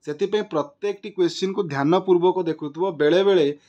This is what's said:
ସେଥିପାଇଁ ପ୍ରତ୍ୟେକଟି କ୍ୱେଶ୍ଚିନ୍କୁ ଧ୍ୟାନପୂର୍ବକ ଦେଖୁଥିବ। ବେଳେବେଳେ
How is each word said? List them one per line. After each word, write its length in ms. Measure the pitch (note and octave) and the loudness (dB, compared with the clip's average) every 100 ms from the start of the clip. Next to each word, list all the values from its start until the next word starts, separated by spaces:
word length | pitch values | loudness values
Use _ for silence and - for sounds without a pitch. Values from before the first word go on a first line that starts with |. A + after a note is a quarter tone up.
| - | -10
ସେଥିପାଇଁ 380 | D3 G3 G#3 | -4 -2 -2
ପ୍ରତ୍ୟେକଟି 680 | G#3 D#3 C#3+ _ G3+ G3+ G#3+ | -2 -4 -4 _ -8 -8 -10
କ୍ୱେଶ୍ଚିନ୍କୁ 520 | F#3 E3+ D#3+ F#3+ G3 | -2 -2 0 -4 -2
ଧ୍ୟାନପୂର୍ବକ 760 | F#3+ C#3 C#3 F3+ F#3 F3+ F3+ F3+ | -4 0 2 2 4 2 4 0
ଦେଖୁଥିବ। 480 | E3+ D#3 D3+ D3 F#3+ | -4 -4 -8 -4 -4
ବେଳେବେଳେ 560 | D#3 D3 F3 G3 F#3+ C#3+ D3 | 0 2 4 4 4 2 -2